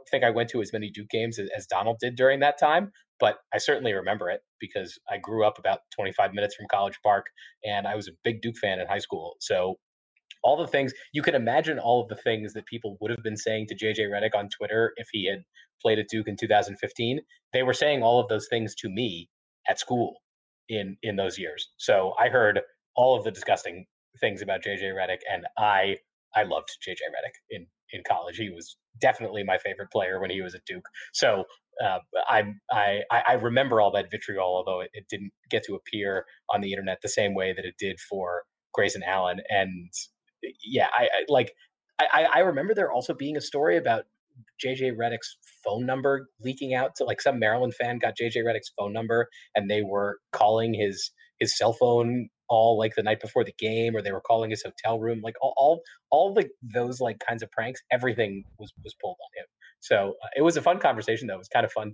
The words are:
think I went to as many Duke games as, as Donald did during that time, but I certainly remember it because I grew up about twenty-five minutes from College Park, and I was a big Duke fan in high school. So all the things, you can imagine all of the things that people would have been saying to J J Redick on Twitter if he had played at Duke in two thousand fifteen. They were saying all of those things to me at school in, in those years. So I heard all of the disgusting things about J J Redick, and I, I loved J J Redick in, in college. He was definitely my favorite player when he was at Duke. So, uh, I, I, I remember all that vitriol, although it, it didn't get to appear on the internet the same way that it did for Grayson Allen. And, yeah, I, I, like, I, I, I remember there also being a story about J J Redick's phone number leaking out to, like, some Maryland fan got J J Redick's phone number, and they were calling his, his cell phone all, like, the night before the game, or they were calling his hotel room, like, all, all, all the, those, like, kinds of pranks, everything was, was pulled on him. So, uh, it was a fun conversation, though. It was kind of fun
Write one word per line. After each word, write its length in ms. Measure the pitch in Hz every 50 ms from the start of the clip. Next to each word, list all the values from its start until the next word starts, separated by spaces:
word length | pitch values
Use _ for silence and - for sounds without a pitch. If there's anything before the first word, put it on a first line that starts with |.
| - -
think 140 | - 135 123
I 80 | 117
went 180 | 110 113 117 117
to 120 | - 123 107
as 100 | 98 -
many 180 | 110 104 104
Duke 180 | 104 104 104 107
games 300 | - 113 113 117 110 104
as, 80 | 98 95 -
as 100 | 107 -
Donald 300 | - - 92 101 110 117 113
did 140 | 123 123 123
during 240 | 120 127 131 135 139
that 180 | 143 147 147
time, 360 | - - 151 156 175 202 202 - _ _ _ _ -
but 200 | 123 107 104 - _ - -
I 60 | 104
certainly 360 | - - 143 120 127 117 101
remember 360 | 95 90 95 104 104 98 87
it 120 | 90 - _ _ _ -
because 360 | - 95 - 104 92 85 - - _ -
I 80 | 95 101
grew 260 | 95 104 110 110 107
up 140 | 107 - -
about 220 | - 95 98 - _ - -
twenty-five 420 | - 104 95 92 - 101 98 95
minutes 200 | 104 101 101 -
from 120 | - 104 98
College 300 | - 101 101 98 101 - -
Park, 240 | 107 101 98 95 - - - - - - _ -
and 240 | 107 104 101 98 101
I 80 | 104
was 100 | 107 101
a 60 | - 85 _ -
big 200 | 117 113 107 -
Duke 140 | 120 113 -
fan 200 | - 101 92 92
in 80 | 90
high 120 | 87 98 101
school. 380 | - - - 90 80 - - -
So 380 | - - 101 92 90 92 92 - _ _ _ _ _ _ _ _ _ - - _ -
all 120 | 117 143
the 120 | 151 170 135
things, 240 | - 139 135 127 - - - - -
you 100 | 147 147
can 120 | 175 160
imagine 460 | 131 117 113 123 151 160 160 151 123
all 200 | 92 117 120 123
of 80 | 110 107
the 60 | 110
things 380 | - - 120 113 107 107 104 104
that 120 | 107 104
people 300 | - - 113 - 107 98 95
would 100 | 107 107
have 140 | 117 117 113
been 120 | 110 104
saying 300 | 104 - 113 110 107 110 107
to 60 | 107
J 180 | 95 107 107 107
J 120 | 107 107
Redick 320 | 101 104 101 107 110 107
on 120 | 104 101 101
Twitter 440 | - - 107 101 107 113 117 110 -
if 120 | - 107 -
he 160 | - 110 92
had 160 | 92 98 95 87 _ _ - - _ _ _ -
played 160 | 113 110 107
at 100 | 104 -
Duke 200 | - 110 107 -
in 80 | 104
two 100 | 98 -
thousand 300 | 107 107 104 101 101 101
fifteen. 440 | - - 101 - - 117 117 131 156 - _ _ _ _ _ -
They 120 | 127 131
were 100 | 127 123
saying 280 | - 151 147 147 135 113
all 180 | 113 120 123
of 80 | 120 -
those 180 | 113 107 104 -
things 260 | 120 117 110 101 -
to 120 | - - 107
me 420 | 92 104 127 110 87 85 85 - _ _ _ _ _ _ - -
at 120 | 95 -
school 340 | - - 123 123 117 - - - _ _ _ _ _ _ _ _ _ -
in, 280 | 113 107 98 95 98 - -
in 140 | 113 101
those 220 | 95 98 92 - 95
years. 320 | 92 80 76 - - - _
So 360 | - - - 107 98 92 95 - -
I 80 | 117 123
heard 320 | 110 127 113 104 101 98 - - _ _ _ _ -
all 220 | - 123 131 127
of 80 | 117 101
the 60 | 113
disgusting 560 | 95 - - - 104 - - 98 85 92 92 _ _ _ _ _ _ -
things 220 | - 113 101 92 104
about 200 | 101 95 95 -
J 140 | 101 101
J 100 | 92 98
Redick, 340 | 95 95 95 95 90 92 - - - 98
and 120 | 90 87 87 -
I, 400 | - 107 107 101 95 95 98 95 - _ _ _ _ _ _ -
I 80 | 110 107
loved 240 | 92 73 76 - - - - -
J 100 | 95 90
J 100 | - 76 73
Redick 240 | - - 78 85 - - _ -
in, 160 | 107 98 85 - _ _ _ -
in 120 | - 95 -
college. 300 | - 107 87 85 87 87
He 140 | 98 110 101
was 260 | 87 85 82 - - _ _ _ - 113
definitely 420 | 139 131 - - 117 101 98 104 101
my 160 | 98 92 92
favorite 320 | - 101 92 - 101 -
player 300 | - 110 95 92 95 95
when 100 | 95 92
he 100 | 90 98
was 140 | 92 90 90
at 100 | 90 -
Duke. 180 | - 92 90 - - - - - - -
So, 300 | - - 127 107 98 92 - - - _ _ - - 117
uh, 160 | 101 92 92 - _ - - -
I, 160 | - - 110 104 101 104 - _ - -
I, 300 | 107 101 101 101 202 - -
I 220 | 113 120 - - 123
remember 460 | 123 120 120 117 131 139 135 120 110
all 120 | 104 101 98
that 180 | 101 95 90
vitriol, 340 | - 104 - - 101 95 92
although 360 | 90 90 92 92 95 95 90
it, 100 | 90 - -
it 120 | 107 98 -
didn't 220 | - 98 101 98 - _ _ -
get 140 | - 113 -
to 120 | - 98
appear 480 | 95 - - - 107 101 98 98 95 - - - _ _ - 104
on 80 | 104
the 120 | 101 98 98
internet 260 | 98 98 95 92 -
the 80 | - 104
same 280 | - - 107 101 98
way 160 | 95 92 95 92
that 120 | 95 92
it 100 | 90 - -
did 220 | 104 98 95 -
for 420 | - - 104 98 92 87 87 87 - _ _ _ _ _ -
Grayson 300 | - 104 95 - 101 92
Allen. 360 | 92 95 95 92 90 90 95 - -
And, 440 | - 98 95 92 92 90 87 87 - - - - _ _ _ _ _ _ - - - _ -
yeah, 240 | 107 131 117 - - -
I, 120 | 120 123
I, 200 | - - 98 80 -
like, 240 | 147 127 120 - - _ _ _ _ _ _ _ _ -
I, 60 | 151 - -
I, 120 | 151 160 165 -
I 40 | 156
remember 340 | 185 185 160 135 147 202 220
there 160 | 208 185 139
also 240 | 123 120 120 - 160
being 220 | 127 139 143 151
a 40 | 147
story 360 | - - - 143 147 165 175
about 300 | 165 - 127 117 110 - _ _ _ _ _ _ 127 110 _ _ -
J 160 | - 131 131
J 160 | 131 131 127
Redick's 460 | 120 110 117 120 117 110 - - - _ _ - - - -
phone 220 | 110 101 113 127
number 420 | 127 131 135 131 139 139 135 135 - _ _
leaking 340 | 117 127 131 131 143 131 127
out 220 | 127 135 135 -
to, 80 | - 135
like, 160 | 117 110 -
some 180 | - 143 135 120
Maryland 360 | 113 107 110 127 127 120 110
fan 240 | - 120 120 120 117
got 180 | 113 113 113
J 120 | - 117 117
J 120 | 113 123
Redick's 320 | 113 120 113 110 - - -
phone 160 | - 101 101 104
number, 360 | 113 113 113 117 117 117 - - - - _ -
and 160 | 107 101 98
they 120 | 104 107 104
were 360 | 95 98 101 101 101 101 - _ _ -
calling 420 | - 107 107 110 113 113 113 113
his, 380 | 104 107 101 95 95 - - _ _ _ _ _ -
his 180 | 117 107 -
cell 180 | - 107 110 117
phone 540 | - 131 120 120 120 120 117 123 123 117 - _ _ _ -
all, 280 | 117 110 110 117 117 107
like, 160 | 110 110 -
the 60 | - 104
night 180 | 107 110 107
before 240 | - 110 - 131 113
the 100 | 101 - -
game, 360 | 110 110 110 113 117 117 113
or 60 | 110
they 100 | 98 101
were 120 | 98 95 -
calling 280 | - 117 113 113 107
his 120 | 107 104 -
hotel 340 | - - - - 113 113 113
room, 220 | 110 117 117 110 107
like, 120 | 113 110 - 131
all, 100 | 135 - -
all, 240 | 135 147 165 170 - - - _ _ -
all 220 | 139 151 175 196 196
the, 160 | 220 185 - - _ 127
those, 360 | 117 107 123 120 123 127 123
like, 200 | 127 117 110 110
kinds 220 | - - 117 113 110
of 80 | 104
pranks, 320 | _ - 113 123 127 - - - 123
everything 500 | 123 123 127 113 117 113 101 98 98 98 - - -
was, 140 | 107 - - - -
was 120 | 107 - _
pulled 180 | - 98 90 -
on 220 | - - - 107 -
him. 40 | - _ _ - - _ _
So, 340 | - - 123 104 98 101 - - -
uh, 40 | 95 -
it 60 | 131
was 160 | 151 170 160
a 60 | 151 -
fun 160 | 170 180 190
conversation, 480 | - 151 123 110 107 - 113 113 -
though. 80 | 110 95
It 40 | 92
was 100 | 92 -
kind 180 | - 123 113
of 60 | 98 -
fun 200 | 110 107 107